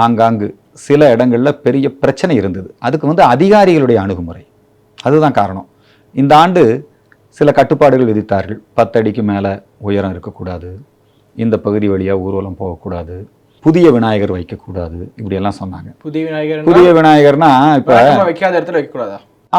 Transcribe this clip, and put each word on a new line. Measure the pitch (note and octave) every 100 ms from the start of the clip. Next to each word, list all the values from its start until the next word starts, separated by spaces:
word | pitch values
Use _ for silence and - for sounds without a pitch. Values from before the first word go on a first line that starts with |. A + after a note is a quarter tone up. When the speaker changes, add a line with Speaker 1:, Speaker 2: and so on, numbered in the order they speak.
Speaker 1:
ஆங்காங்கு | A#2 A2+ A2+ A2+ G2+ - _ -
சில | - D3 D3+ A#2
இடங்கள்ல | B2 A#2 C3+ - B2+
பெரிய | C3+ C#3 C#3
பிரச்சனை | C3+ C#3+ F3+ C3+
இருந்தது. | F#2+ F#2 F#2 - A#2+
அதுக்கு | D#3 D3
வந்து | E3+ D3+
அதிகாரிகளுடைய | B2 F#3+ G#3 F#3+ D#3+ C3 A2+
அணுகுமுறை | G2 F2 E2+ E2 - _ _ _ _ -
அதுதான் | B2 D3+ D3+ A#2
காரணம். | G2+ F#2+ - _ _ _ _ -
இந்த | C#3 D3+
ஆண்டு | F3 F3+ B2 B2 - _ _ _ _ -
சில | D3
கட்டுப்பாடுகள் | C#3+ C3 C#3+ D3 C3 B2
விதித்தார்கள். | G#2+ - G2 F#2+ G#2 _
பத்து | - A2+ A#2
அடிக்கு | A2 G#2
மேல | G#2 G2+ G2 G2 _ _
உயரம் | G2+ G2+ F#2+
இருக்கக்கூடாது, | F2+ - - F#2 F2 F2 F#2 C#3+ _ _ _ _ -
இந்த | A2+ G#2+ -
பகுதி | G#2 G#2
வழியா | F#2+ F#2+ G2 F#2
ஊர்வலம் | G2 G2 F2+
போகக்கூடாது, | F#2+ E2+ G2+ F2+ E2 F2+ G#2 _ _ _ D#3
புதிய | E3 E3+
விநாயகர் | A#2+ A2+ G#2+ G2+ F#2
வைக்கக்கூடாது, | F2 G#2 - F#2+ E2+ F2 F2+ -
இப்படியெல்லாம் | G#2 F#2+ G2+ G2
சொன்னாங்க. | G2 E2 F#2 - D#3
Speaker 2:
புதிய | D3+ D#3+
விநாயகர்னா | D#3 D3+ D#3
Speaker 1:
புதிய | D#3+ F3 F3+ E3
விநாயகர்னா | D#3 D3+ D3 C#3+ D#3+ C3 D3 C#3+
இப்ப | A#2+ A#2+
Speaker 2:
வழக்கமா | C3 C#3+
வைக்காத | F3+ E3 F#3+ F3
இடத்துல | E3 E3+
வைக்கக்கூடாதா? | C#3 C3+ G#2+ G2 _ _ -